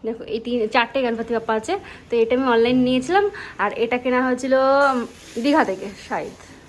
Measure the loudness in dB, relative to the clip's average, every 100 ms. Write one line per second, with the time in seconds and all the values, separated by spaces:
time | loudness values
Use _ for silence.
0 | -6 -8 -6 -8 -4 -2 0 0 0 0
1 | -2 -2 -2 -4 0 -2 -2 -6 -6 -20
2 | -4 0 2 2 2 4 4 4 2 2
3 | 2 2 0 -4 -16 -4 -4 -2 -2 -2
4 | 0 0 0 -2 2 2 4 4 4 2
5 | -4 -12 -12 -2 2 4 2 -2 -8 -14
6 | -8 -8 -8 -12 -20 -20